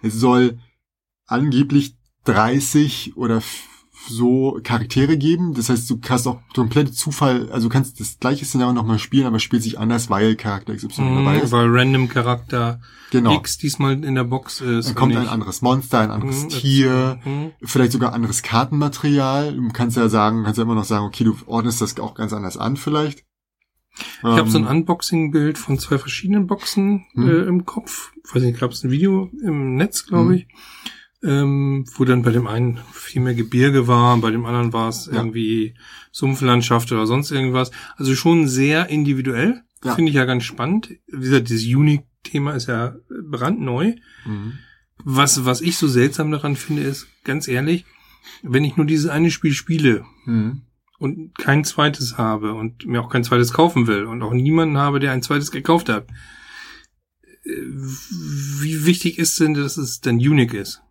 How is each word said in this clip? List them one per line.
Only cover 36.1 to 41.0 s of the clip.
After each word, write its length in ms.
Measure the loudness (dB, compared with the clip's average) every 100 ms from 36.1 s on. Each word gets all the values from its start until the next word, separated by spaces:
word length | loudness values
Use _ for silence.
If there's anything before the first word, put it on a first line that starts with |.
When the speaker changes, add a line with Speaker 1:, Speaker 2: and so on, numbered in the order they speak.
Speaker 2:
Sumpflandschaft 800 | -4 -4 0 2 2 4 0 0
oder 140 | -2 0
sonst 260 | 0 -2
irgendwas. 400 | -2 0 0 -2 -6 -20 -6
Also 180 | -2 0
schon 320 | 4 4 4
sehr 420 | 2 2 2 0
individuell. 720 | 0 0 0 -2 0 0 -2 _ _
Speaker 1:
Ja. 120 | -4 2
Speaker 2:
Finde 140 | 2
ich 60 | 2
ja 100 | 2
ganz 180 | 0
spannend. 460 | -4 -6 -2 -2 -4 -18